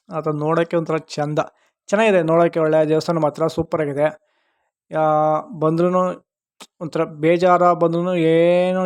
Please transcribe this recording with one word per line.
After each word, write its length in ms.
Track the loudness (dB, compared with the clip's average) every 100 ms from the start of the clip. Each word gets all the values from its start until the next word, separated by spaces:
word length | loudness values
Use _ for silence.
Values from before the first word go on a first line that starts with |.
| -12
ಆ 40 | -8
ಥರ 80 | -6 -4
ನೋಡೋಕ್ಕೆ 320 | -2 0 0 -2
ಒಂಥರ 160 | -2 -6 -6
ಚಂದ. 260 | -8 -4 -4 -6 _ _ _ -4
ಚೆನ್ನಾಗಿದೆ 320 | 0 2 2 2
ನೋಡೋಕ್ಕೆ, 280 | 2 2 2
ಒಳ್ಳೆ 160 | 2 2 2
ದೇವಸ್ಥಾನ 300 | 0 0 0
ಮಾತ್ರ 220 | -2 -2 -4
ಸೂಪರಾಗಿದೆ. 520 | -4 -4 -4 -4 -2 -2 -4 _ _ _ _ _ _ -10
ಯಾ-, 500 | -2 0 0 0 -2 -6 -4
ಬಂದ್ರೂ 400 | -2 0 0 0 -2 -6 _ _ _ _ -20 -14
ಒಂಥರ 180 | -10 -6 -6 -2
ಬೇಜಾರ 400 | 0 2 4 4 4 2
ಬಂದ್ರೂ 320 | 0 0 -2 0 2
ಏನೂ 540 | 2 2 2 0 0